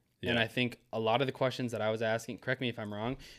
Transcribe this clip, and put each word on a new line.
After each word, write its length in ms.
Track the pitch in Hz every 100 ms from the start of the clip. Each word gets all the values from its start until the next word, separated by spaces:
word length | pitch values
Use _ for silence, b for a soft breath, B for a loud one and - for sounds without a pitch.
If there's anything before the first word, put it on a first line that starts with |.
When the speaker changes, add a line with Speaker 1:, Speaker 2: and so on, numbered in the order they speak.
| _ _
Speaker 1:
And 120 | 120 117
Speaker 2:
Yeah. 40 |
Speaker 1:
I 60 | 113
think 300 | - 120 - _
a 60 | 113
lot 220 | 110 120
of 60 | 135
the 40 |
questions 380 | - 131 123 123
that 80 | 110
I 100 | 107
was 120 | 110
asking, 360 | 113 113 - 113
correct 220 | - 127
me 80 | 127
if 100 | 113
I'm 140 | 104
wrong, 240 | 104 113 135 B